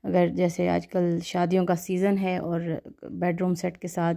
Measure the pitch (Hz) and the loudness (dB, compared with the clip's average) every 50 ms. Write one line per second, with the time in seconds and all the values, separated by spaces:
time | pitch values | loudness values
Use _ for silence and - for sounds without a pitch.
0 | - 202 175 180 175 170 - 175 180 175 170 - 180 180 175 175 165 - - 185 | -4 2 4 4 4 4 2 2 0 0 2 0 0 2 2 0 -2 -2 -2 0
1 | 180 175 170 170 170 - - 180 175 175 180 185 180 175 180 170 175 - 185 180 | 2 2 0 -2 -4 -4 -2 0 0 2 2 2 2 2 0 -2 0 -4 -2 2
2 | 190 202 202 196 190 185 185 180 - 170 170 170 170 170 160 - - - - _ | 2 2 2 2 0 -2 -2 -2 -2 -2 -2 -2 -2 -2 -4 -6 -6 -12 -20 _
3 | - - - 175 175 175 170 170 185 180 180 165 - 180 175 - - 175 - - | -16 -12 -6 -2 0 0 0 0 0 0 0 0 -2 -6 -6 -6 -10 -8 -4 0
4 | 170 170 170 | 0 0 0